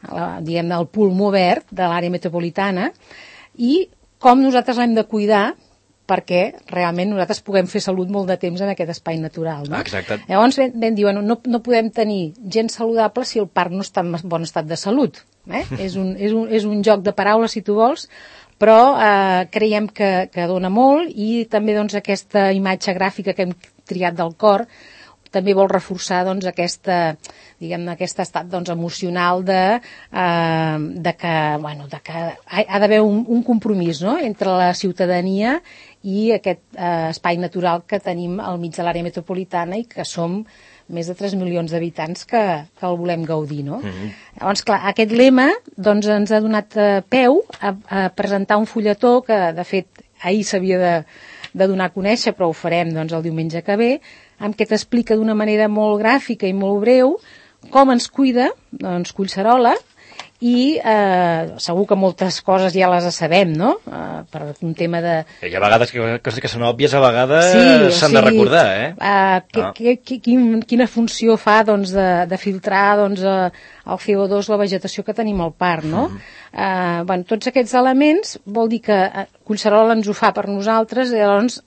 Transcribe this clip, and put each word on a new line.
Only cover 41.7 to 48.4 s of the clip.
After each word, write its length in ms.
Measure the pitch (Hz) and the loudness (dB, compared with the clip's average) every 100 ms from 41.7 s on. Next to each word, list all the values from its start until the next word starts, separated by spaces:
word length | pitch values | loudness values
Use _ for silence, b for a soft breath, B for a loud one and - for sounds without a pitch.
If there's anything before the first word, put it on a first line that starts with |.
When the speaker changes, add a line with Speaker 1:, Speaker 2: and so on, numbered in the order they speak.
Speaker 1:
d'habitants 540 | 165 170 165 160 214 - | -4 -6 -6 -8 -8 -4
que, 140 | 240 208 160 151 _ | 0 0 -2 -6 _
que 100 | 185 | -6
el 120 | 175 | -4
volem 220 | 175 170 | -4 -4
gaudir, 380 | 160 160 151 147 | -2 -4 -4 -8
no? 140 | 139 190 | -8 -8
Speaker 2:
Mhm. 300 | 208 185 208 196 B - | -10 -10 -12 -14 B -8
Speaker 1:
Llavors, 220 | 190 196 - | -4 -4 0
clar, 140 | 196 196 | 0 0
aquest 240 | 196 220 233 | 0 0 6
lema, 300 | 262 262 269 440 - - | 6 6 4 0 -6 -4
doncs, 320 | 196 208 208 | 0 2 2
ens 200 | 208 208 | 0 2
ha 100 | 214 | 2
donat, 320 | 214 214 208 220 | 2 -2 -2 0
eh, 260 | 208 196 185 | 2 2 0
peu 320 | 254 247 302 - - | 2 4 4 0 -4
a, 140 | 202 196 - | -6 -6 -6
a 220 | 196 185 | -4 -2
presentar 480 | - 196 196 | -2 -4 -2